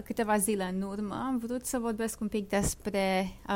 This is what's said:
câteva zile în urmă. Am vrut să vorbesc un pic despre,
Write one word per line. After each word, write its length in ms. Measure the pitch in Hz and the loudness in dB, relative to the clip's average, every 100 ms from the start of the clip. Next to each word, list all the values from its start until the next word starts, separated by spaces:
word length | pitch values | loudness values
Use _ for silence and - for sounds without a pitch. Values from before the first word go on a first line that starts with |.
câteva 320 | - 233 214 214 | -4 -2 2 4
zile 280 | 202 208 185 | 4 2 0
în 80 | 185 | -2
urmă. 320 | 196 202 208 - 254 | -2 -4 -4 -4 -2
Am 120 | 254 | -2
vrut 260 | 226 247 - | -2 -4 -2
să 120 | 254 | -2
vorbesc 420 | 233 220 226 - | 0 0 -2 -2
un 80 | 208 | -2
pic 200 | 220 196 | -2 2
despre, 800 | 202 196 - 214 196 190 190 190 - - | 2 2 0 -2 2 4 4 2 -2 0